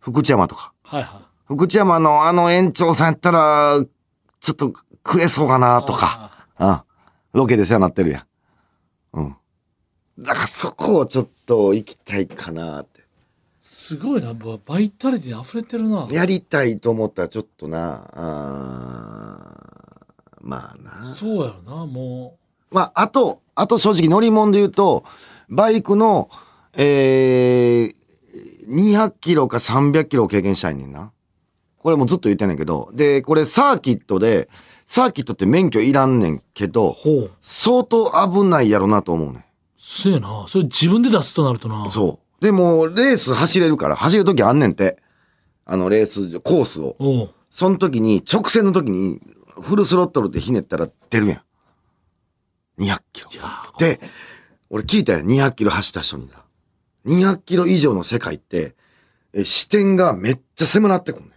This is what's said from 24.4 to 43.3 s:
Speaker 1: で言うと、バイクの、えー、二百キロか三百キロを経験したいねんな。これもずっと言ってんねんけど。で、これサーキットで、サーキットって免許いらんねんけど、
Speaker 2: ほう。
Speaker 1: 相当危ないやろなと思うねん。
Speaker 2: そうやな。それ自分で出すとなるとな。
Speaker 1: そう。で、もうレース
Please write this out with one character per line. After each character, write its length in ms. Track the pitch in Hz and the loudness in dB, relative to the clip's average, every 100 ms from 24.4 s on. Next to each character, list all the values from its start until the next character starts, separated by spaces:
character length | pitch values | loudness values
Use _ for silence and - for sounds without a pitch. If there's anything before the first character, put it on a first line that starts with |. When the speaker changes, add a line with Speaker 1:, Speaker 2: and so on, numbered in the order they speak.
| 214 | 4
Speaker 1:
で 60 | 202 | 2
言 100 | 202 | 2
う 20 | |
と、 340 | - 196 127 - - - - _ | 2 2 2 -4 -20 -20 -20 _
バ 220 | 127 220 | 0 2
イ 120 | 220 | 2
ク 140 | - 202 | 0 2
の、 340 | 220 196 - - - _ _ - | 4 2 -2 -12 -20 _ _ 0
え 1160 | 143 143 135 131 131 127 123 123 120 120 113 | 2 4 4 4 4 2 2 2 2 2 0
ー、 20 | - _ _ _ - - - - | -6 _ _ _ -20 -20 -20 -6
二 260 | 135 208 | 0 2
百 240 | 208 214 - | 4 0 -4
キ 140 | 156 | -2
ロ 140 | 165 127 | 0 2
か 120 | 120 | -2
三 320 | - 120 143 | -2 0 2
百 160 | 147 156 | 2 0
キ 80 | 135 | 0
ロ 80 | |
を 40 | 104 | 2
経 120 | 101 | 0
験 160 | 95 92 | 0 -2
し 60 | |
た 80 | 90 | -4
い 40 | 71 | -6
ね 100 | 67 | -12
ん 60 | |
な。 200 | 69 104 _ _ _ _ _ _ _ | -16 -18 _ _ _ _ _ _ _
こ 120 | 160 | -2
れ 60 | 160 | 0
も 100 | 127 | 2
ず 80 | |
っ 40 | 180 | 0
と 120 | 117 | 0
言 60 | 101 | 0
っ 20 | |
て 80 | 101 | 0
ん 20 | |
ね 60 | |
ん 20 | 78 | -4
け 80 | |
ど。 260 | 76 78 60 | -4 -6 -8
で、 260 | 117 147 139 | -2 2 2
こ 140 | 135 | 2
れ 100 | 156 | 0
サ 280 | 151 - 277 | 0 2 2
ー 80 | 226 | 0
キ 120 | - | -2
ッ 100 | 117 | -4
ト 160 | _ 95 | _ -2
で、 300 | 110 113 - - _ _ _ | 2 0 -2 -14 _ _ _
サ 180 | - | 0
ー 80 | 254 | 0
キ 100 | - | -2
ッ 20 | |
ト 100 | 131 | -10
っ 20 | 107 | -2
て 80 | |
免 240 | 95 147 185 | 2 2 2
許 120 | 113 | 2
い 120 | 113 | 2
ら 140 | 139 131 | 2 2
ん 120 | 127 | 2
ね 120 | 90 | 0
ん 120 | 73 _ | -2 _
け 140 | - 101 | -8 -4
ど、 240 | 117 98 | 0 0
Speaker 2:
ほ 180 | - 151 151 | 0 -2 0
う。 60 | 104 _ | -2 _
Speaker 1:
相 420 | - - - 247 | -12 -4 2 2
当 280 | 247 233 220 160 196 | 2 0 2 0 0
危 180 | 185 | 2
な 180 | 196 165 | 4 4
い 80 | 117 | 4
や 80 | 104 | 2
ろ 80 | 98 | 2
な 160 | 104 | 2
と 100 | 92 | 0
思 160 | 82 76 | -4 -4
う 40 | |
ね 60 | 62 | -8
ん。 40 | - _ _ _ | -20 _ _ _
Speaker 2:
そ 320 | - - 196 | -14 -4 0
う 60 | |
や 60 | 170 | 0
な。 260 | 101 107 95 | -2 -12 -6
そ 100 | 190 | -2
れ 60 | |
自 240 | 151 - 160 | -2 0 2
分 140 | 208 | 4
で 80 | 247 | 4
出 120 | 214 | 2
す 120 | - | 0
と 100 | - | -2
な 80 | 143 | 0
る 60 | 117 | -2
と 100 | 117 | -6
な。 220 | 107 104 | -8 -6
Speaker 1:
そ 300 | 107 95 - _ _ | -2 -2 -2 _ _
う。 40 | |
で、 80 | 208 | 0
も 300 | 202 175 165 | 4 4 4
う 120 | 160 | 2
レ 180 | 180 269 | 2 2
ー 20 | 233 | 2
ス 160 | - | 0